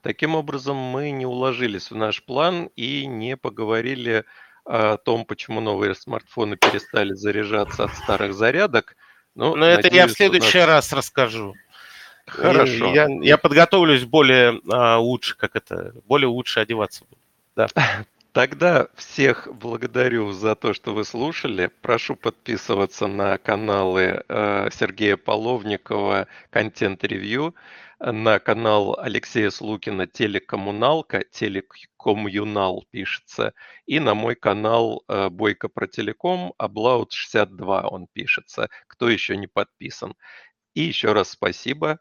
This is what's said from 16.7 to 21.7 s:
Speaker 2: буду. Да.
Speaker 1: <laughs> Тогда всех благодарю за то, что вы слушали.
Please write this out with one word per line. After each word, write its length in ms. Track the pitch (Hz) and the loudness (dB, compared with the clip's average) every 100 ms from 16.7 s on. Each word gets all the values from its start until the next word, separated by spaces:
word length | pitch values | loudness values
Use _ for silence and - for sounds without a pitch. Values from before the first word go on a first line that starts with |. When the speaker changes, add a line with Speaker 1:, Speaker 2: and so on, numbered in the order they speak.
| 113 101 - _ | -2 -4 -6 _
Speaker 2:
буду. 120 | _ _ _ _ - | _ _ _ _ -2
Да. 120 | 110 | 0
Speaker 1:
<laughs> 440 | - 117 101 107 _ _ - | 0 0 -2 -10 _ _ 0
Тогда 540 | 127 143 175 156 - - | 0 2 2 2 0 -6
всех 520 | - - 135 - - | -14 0 0 0 -8
благодарю 800 | 107 117 113 120 120 127 117 104 | -14 -10 -8 -6 -2 0 0 -2
за 220 | 95 107 110 | -2 -2 -2
то, 180 | 117 | -4
что 200 | 101 - | -4 -6
вы 100 | 104 | -6
слушали. 680 | 104 113 143 - - 95 92 | -6 -6 -6 -6 -6 -2 -4